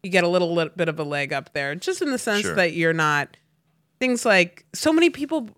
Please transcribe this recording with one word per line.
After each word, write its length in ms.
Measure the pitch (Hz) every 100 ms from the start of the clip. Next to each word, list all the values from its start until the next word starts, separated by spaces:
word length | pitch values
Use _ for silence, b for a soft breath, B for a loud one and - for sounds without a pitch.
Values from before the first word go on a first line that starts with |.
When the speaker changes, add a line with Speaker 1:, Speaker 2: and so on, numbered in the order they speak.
Speaker 1:
you 60 | 196
get 140 | 185
a 40 | 175
little, 240 | 180 175
little 180 | 170 160
bit 140 | 170 165
of 100 | 160
a 40 |
leg 300 | 147 143 139
up 180 | 143 147
there, 240 | 151 139 156
just 260 | 359 370
in 100 | 294
the 60 | 254
sense 240 | - 208
Speaker 2:
Sure. 120 | 202 170
Speaker 1:
that 160 | 175 165
you're 180 | 165
not, 420 | 165 151 147 139 _ _ _ _ _ _ _
things 240 | 254 240 233
like, 400 | 196 175 - _
so 200 | - 302
many 160 | 320 339
people 400 | - 285 320 220